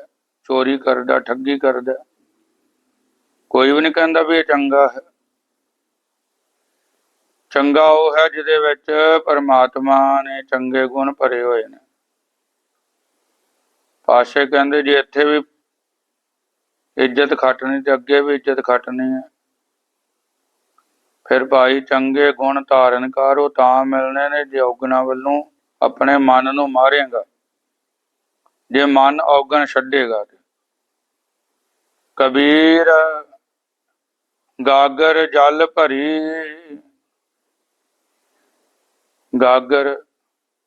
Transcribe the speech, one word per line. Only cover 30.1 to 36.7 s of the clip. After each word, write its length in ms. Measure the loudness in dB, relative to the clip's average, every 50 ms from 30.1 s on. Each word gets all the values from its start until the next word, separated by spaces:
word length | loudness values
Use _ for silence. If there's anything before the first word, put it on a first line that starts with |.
| -4 -6 -8
ਤੇ। 120 | -10 _ _ _ _ _ _ _ _ _ _ _ _ _ _ _ _ _ _ _ _ _ _ _ _ _ _ _ _ _ _ _ _ _ _ _ _ _
ਕਬੀਰ 720 | -2 -2 0 0 2 2 4 4 4 4 4 4 4 4 4 4 4 2 0 -2 -8 -14 _ _ _ _ _ _ _ _ _ _ _ _ _ _ _ _ _ _ _ _ _ _ _ _ _ _ -4 0
ਗਾਗਰ 640 | 2 4 4 4 2 0 0 0 2 2 2 0 0
ਜਲ 360 | 2 2 4 4 2 2 -2
ਭਰੀ, 540 | -2 0 0 0 0 0 -2 -4 -2 -4 -4 -6 -6 -8 -10 -12 -14 -16 -20 -20 -20